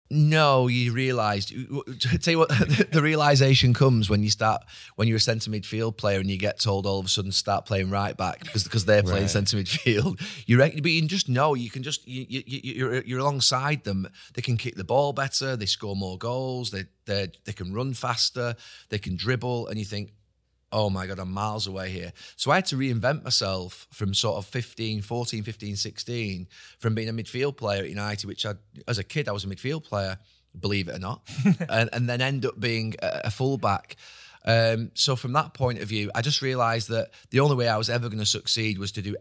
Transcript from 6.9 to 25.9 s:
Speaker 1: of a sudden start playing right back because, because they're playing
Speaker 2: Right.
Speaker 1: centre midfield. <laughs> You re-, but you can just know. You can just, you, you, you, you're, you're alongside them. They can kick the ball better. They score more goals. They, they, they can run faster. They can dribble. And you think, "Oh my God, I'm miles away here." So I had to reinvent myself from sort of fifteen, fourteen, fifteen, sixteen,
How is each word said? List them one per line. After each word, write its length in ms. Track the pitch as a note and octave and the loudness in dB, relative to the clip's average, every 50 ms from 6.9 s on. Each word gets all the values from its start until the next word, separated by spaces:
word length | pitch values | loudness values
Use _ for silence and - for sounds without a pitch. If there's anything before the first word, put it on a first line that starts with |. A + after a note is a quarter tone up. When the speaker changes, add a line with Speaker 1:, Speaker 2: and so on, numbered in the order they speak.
| G2 G2 | -2 -2
Speaker 1:
of 60 | F#2+ | 0
a 40 | F#2+ | -2
sudden 220 | - - G2 G2 | -2 -2 -2 -2
start 340 | F#2 - - G#2 G2 F#2 - | -2 -2 0 0 0 -2 0
playing 240 | - G#2+ G2 F#2+ F#2 | -2 -2 0 0 0
right 280 | G2 G2 G2+ G2+ - - | 0 0 0 -2 -2 -2
back 240 | F#2+ F2 - - | -4 -4 -4 -6
because, 220 | - - - G2+ - | -12 -6 -4 -4 -4
because 180 | - - A2+ F#2 | 0 0 0 4
they're 200 | G2 G#2+ G#2 G2+ | 6 6 6 6
playing 200 | F2+ F#2 G2 G2 | 4 2 2 2
Speaker 2:
Right. 60 | G2 | 2
Speaker 1:
centre 260 | - G#2+ G2 - - G2+ | 2 2 2 2 0 0
midfield. 640 | F#2+ F2+ - - - B2+ A2 G#2 C3 F#3+ - - F3+ - - | 0 -2 -2 0 2 2 2 4 2 0 -2 -4 -8 -12 -12
<laughs> 120 | C#3+ A#2 - | -12 0 4
You 120 | A#2+ B2 | 6 6
re-, 220 | C3+ D#3+ C#3 D3+ | 6 4 4 0
but 100 | C#3 F3 | 0 0
you 80 | D#3+ E3 | 2 2
can 60 | D#3+ D3+ | 2 0
just 200 | F3+ G3 - - | 0 -2 -2 0
know. 240 | B2 B2+ C#3+ D#3 C#3+ | 2 2 4 2 2
You 160 | B2+ A#2+ A2+ | 0 -2 -6
can 140 | - C3 C3 | -8 -10 -8
just, 220 | D3+ D3 - - - | -6 -8 -8 -8 -10
you, 180 | B2+ B2+ C3 - | -10 -10 -10 -8
you, 160 | B2 C3+ - | -8 -8 -8
you, 140 | - C3 - - C3 - | -8 -10 -8 -8 -8 -4
you're, 300 | A2+ C3 A#2+ A#2+ C3 - | -4 -2 -2 -2 -2 -2
you're 160 | A2+ B2+ B2+ | -2 -4 0
alongside 680 | C3+ C#3+ C#3+ C3+ A#2 - C3 B2+ C3+ C#3+ D3+ C#3+ - | 0 0 2 4 2 2 2 2 2 0 0 0 -2
them. 200 | G#2 G2 F#2+ F#2+ - - - - - - | -2 -2 -2 -2 -4 -10 -16 -20 -12 -10
They 80 | - | -6
can 160 | B2 - A#2+ A2 | -2 0 0 0
kick 180 | - B2 - | 0 -4 -6
the 80 | F#2 F#2+ | -8 -4
ball 300 | D#2+ A2+ C3+ C#3+ C#3+ C3 | 2 2 2 2 2 0
better. 420 | B2+ C3+ C3+ - - C#3 C3+ C3 | -2 -4 -2 -2 -4 -2 -2 -4
They 100 | A#2 G#2 | -4 -2
score 300 | F#2+ - - - G#2 G2 | -4 -4 -4 -4 -6 -4
more 220 | G2 G2 F#2 F#2 F#2 | -4 -4 -6 -6 -6
goals. 540 | - A#2 B2 C3 C3 C3 B2+ B2+ B2 G#2+ | -6 -6 -4 -4 -4 -4 -6 -6 -6 -6
They, 140 | G2 F#2+ G2 - _ _ _ | -6 -8 -10 -10 _ _ _
they, 240 | - G2+ G2+ G2 F2+ - _ _ | -4 -2 -2 -2 -4 -8 _ _
they 80 | - G#2+ | -12 -8
can 200 | - F2+ F2+ G2 | -8 -8 -6 -4
run 200 | A2 B2+ C3+ C3 | -4 -4 -4 -4
faster. 600 | - - B2 A#2+ - - - - B2+ A#2+ A#2+ A#2 - - - - - - _ | -4 -2 -2 0 0 0 -2 -2 -2 -4 -4 -4 -6 -10 -20 -20 -20 -10 _
They 100 | A2 G2+ | -6 -6
can 160 | - - F#2 | -4 -4 -6
dribble. 520 | E2+ F#2 A2 B2+ A#2+ - B2 B2 A#2+ A2+ - | -4 0 0 0 0 0 -2 -2 -4 -4 -6
And 120 | G#2 A2 | -6 -6
you 60 | G#2 | -6
think, 260 | G2 G#2+ G2+ G2+ G2+ _ _ _ _ _ _ _ _ _ _ _ _ | -6 -6 -8 -8 -10 _ _ _ _ _ _ _ _ _ _ _ _
"Oh 200 | - A2 G#2+ G2+ | -2 0 0 0
my 180 | G2 F#2 F#2 F#2+ | 0 -2 -4 -6
God, 100 | G2 F#2 | -8 -8
I'm 140 | F#2+ F#2 | -8 -8
miles 340 | F#2 G2 G#2 G#2+ G#2+ A2 G#2 | -4 -4 -4 -4 -4 -4 -6
away 240 | G2+ F#2+ F#2+ F#2 F#2+ | -6 -6 -8 -6 -6
here." 200 | F#2+ F#2 E2+ F2+ - - - - - | -6 -8 -10 -10 -14 -16 -20 -20 -10
So 160 | - - B2 | -6 0 2
I 40 | D3 | 2
had 100 | F#3 F#3+ - | 2 2 0
to 80 | C#3+ | -2
reinvent 480 | C3 C3+ C3+ A#2+ A2+ - B2+ D3+ - G#2+ | -2 0 0 0 0 0 0 0 0 -2
myself 640 | B2+ B2 - A2+ G2 F#2+ F#2 F2+ F#2 - - - - - | -2 -2 0 0 -2 -4 -4 -6 -8 -10 -12 -12 -14 -8
from 200 | - G#2+ G2 G2 | -4 -4 -2 0
sort 240 | - - A2 D#2+ G2+ | 0 0 0 -2 -2
of 80 | G2 | -6
fifteen, 560 | - - B2+ A#2 - - - A2+ A2 A2 G#2 | -6 -6 -6 -6 -8 -8 -6 -6 -4 -4 -4
fourteen, 420 | G2+ - A#2 A#2+ A#2+ - - A2 G#2 | -4 -4 -4 -4 -4 -4 -6 -6 -8
fifteen, 340 | A2+ A2 - G#2+ G#2 G2+ G2 | -8 -10 -10 -8 -8 -6 -4
sixteen, 720 | - A2 | -6 -6